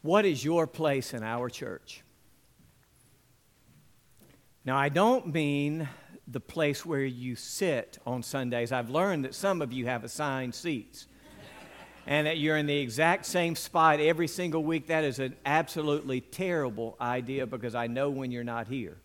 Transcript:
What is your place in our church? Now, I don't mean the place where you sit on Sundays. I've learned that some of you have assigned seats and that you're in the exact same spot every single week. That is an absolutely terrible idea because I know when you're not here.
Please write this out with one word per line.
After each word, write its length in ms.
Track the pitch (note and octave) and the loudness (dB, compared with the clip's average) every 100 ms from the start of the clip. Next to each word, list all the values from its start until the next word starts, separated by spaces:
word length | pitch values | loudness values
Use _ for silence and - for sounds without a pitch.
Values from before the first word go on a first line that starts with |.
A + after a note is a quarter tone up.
What 240 | D3 G3 G3+ | 4 4 4
is 180 | C#3 | 2
your 220 | C#3 E3+ D#3+ | 2 2 2
place 480 | - D#3+ C#3 B2+ | 0 0 0 -2
in 80 | A#2+ | -6
our 260 | A2 A#2+ B2 | -4 -4 -4
church? 540 | - A#2+ F#2 - - _ _ _ _ _ _ - _ _ _ _ _ _ _ _ _ _ - - - _ - - - _ _ C3 | -6 -10 -10 -14 -20 _ _ _ _ _ _ -20 _ _ _ _ _ _ _ _ _ _ -20 -20 -20 _ -20 -20 -20 _ _ 0
Now, 100 | C3+ | 2
I 140 | C#3+ | 4
don't 380 | D3 G#3+ B3+ E3+ | 6 6 4 2
mean 600 | D#3 D3 C#3+ D3 D#3 C#3+ - - - - | 0 2 2 0 -2 -6 -10 -20 -20 -10
the 120 | B2 | -10
place 440 | - D#3+ D3 C#3 | -8 0 0 0
where 220 | E3 C#3+ C3+ | -2 -2 -2
you 300 | B2 B2+ A#2 | -4 -6 -8
sit 640 | - - F#3+ C3 - - - | -8 -2 0 0 -4 -10 -4
on 180 | B2+ | -4
Sundays. 480 | A2+ C3+ B2 A#2+ A#2 | -4 -4 -2 0 0
I've 180 | B2+ A#2 | 0 0
learned 360 | C#3+ F#3+ E3 C3 | 2 2 2 -2
that 100 | - | -2
some 260 | G3 F3+ | 0 0
of 100 | C#3 | -2
you 140 | B2+ A#2+ | -2 -2
have 180 | B2 | -2
assigned 520 | A2+ - D3 C3+ B2+ - | -4 -4 -2 -2 -4 -6
seats 500 | F3 C#3 - - - - - - - - - - - - - | -4 -4 -6 -18 -20 -20 -20 -20 -20 -20 -20 -20 -20 -16 -2
and 180 | D3 D3+ | 0 2
that 140 | E3 | 0
you're 180 | D3+ D#3 | 2 2
in 80 | D3 | 2
the 120 | C#3+ | 0
exact 500 | C3 A2+ D#3+ G3 - | 0 2 4 4 0
same 280 | F3+ E3+ D#3+ | 0 2 -2
spot 440 | - E3+ D#3+ D3+ | -2 6 8 8
every 280 | D3+ E3 E3 | 4 4 0
single 360 | - F3+ D#3+ | -2 -2 0
week. 240 | D#3 E3 - | 0 -2 0
That 160 | D#3+ | 0
is 160 | D3+ C3 | 0 0
an 160 | C3 - C#3 | -4 -4 2
absolutely 760 | D#3 D#3+ E3 D3+ D3 C#3 C3 | 2 2 -2 0 0 0 -4
terrible 800 | - - F#3+ E3+ C3 G#2+ A2+ - | -4 -4 0 0 0 -2 -6 -4
idea 460 | B2 B2+ B2 C3+ B2+ | -2 -2 -2 -4 -4
because 300 | B2 A#2+ A#2+ | -4 -4 -2
I 100 | A#2 | -2
know 240 | A#2+ C#3+ | 0 -2
when 220 | C3+ C3 | -2 -4
you're 120 | A#2+ | -4
not 240 | A#2+ A#2 A2 | -4 -6 -4
here. 300 | C3+ F#2+ F2 | -6 -6 -12